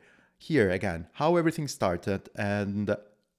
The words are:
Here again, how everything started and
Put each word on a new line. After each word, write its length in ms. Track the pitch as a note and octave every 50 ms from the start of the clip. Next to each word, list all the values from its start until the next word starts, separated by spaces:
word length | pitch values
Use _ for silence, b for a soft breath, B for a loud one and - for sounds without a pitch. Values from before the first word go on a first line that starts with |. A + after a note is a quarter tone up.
| b b b b b b b
Here 340 | _ - - D#3+ C3 G#2 F#2
again, 360 | F2+ F#2 G#2+ G2 E2 E2 E2+ -
how 240 | - - D3 D#3+ F3
everything 320 | F3 D#3+ E3 D#3 - D3 C3
started 600 | - - A2 F#2+ F2 F2 - G#2 G2 F#2+ - - -
and 640 | - G#2 G2+ G2+ G#2 G2+ G2+ G2+ G#2 G#2 G2+ G#2 - - - _ _ _ _ _